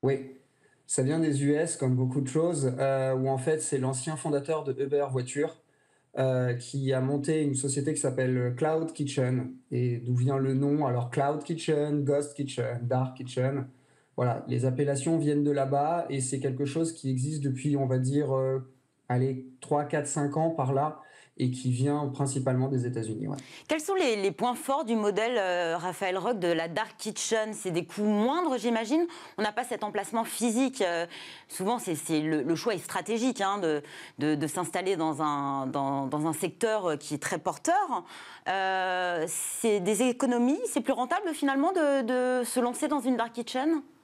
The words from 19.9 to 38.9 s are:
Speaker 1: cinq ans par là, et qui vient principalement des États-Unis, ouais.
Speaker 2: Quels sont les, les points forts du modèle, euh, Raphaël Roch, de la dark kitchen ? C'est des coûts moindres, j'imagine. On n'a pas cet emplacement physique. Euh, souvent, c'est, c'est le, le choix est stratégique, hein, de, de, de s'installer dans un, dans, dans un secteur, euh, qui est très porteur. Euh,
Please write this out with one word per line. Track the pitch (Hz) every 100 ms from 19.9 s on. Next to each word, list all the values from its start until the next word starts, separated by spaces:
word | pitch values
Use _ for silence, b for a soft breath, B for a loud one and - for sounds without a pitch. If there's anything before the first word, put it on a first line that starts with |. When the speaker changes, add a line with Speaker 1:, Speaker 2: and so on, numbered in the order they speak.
| 156 143
Speaker 1:
cinq | - 143 147
ans | 165
par | 160 131
là, | 135 147 147 B B B -
et | 127
qui | 127 127
vient | 123 139 147 139
principalement | 127 139 139 131 127 131
des | 131 120
États-Unis, | 117 107 107 104
ouais. | - B B B
Speaker 2:
Quels | 311
sont | 311 392
les, | 302 302
les | 196
points | - 240 247
forts | - 277
du | 254 226
modèle, | 208 196 220 247
euh, | 190 180 170 170
Raphaël | 175 165 190 185
Roch, | 185 233
de | 175
la | 165 165
dark | 170 220 -
kitchen ? | 214 - - 226 220
C'est | 208 190
des | 165 170
coûts | -
moindres, | 208 208 226 320 349 254
j'imagine. | 220 226 226 311 339 B B B
On |
n'a | 214
pas | 214
cet | 240 208 208
emplacement | 208 202 226 226
physique. | - 240 226 269 262
Euh, | 185 170 170 B B B B
souvent, | - 190 233
c'est, | 214 156
c'est | - 156
le, | 156 156
le | 147 165
choix | 233
est | 196
stratégique, | - 190 175 226 254 -
hein, | 196 202
de, | 170 151 143 B B -
de, | 147 151
de | 151
s'installer | 180 175 190 190 190
dans | 160 147
un, | 156 143 139 139 131
dans, | 143 139 139 135
dans | 151 156
un |
secteur, | 156 180 - 226 220 185
euh, | 147
qui | -
est | 143
très | - 175
porteur. | - 151 - 359 381 220 175 B B B -
Euh, | 190 190 190 185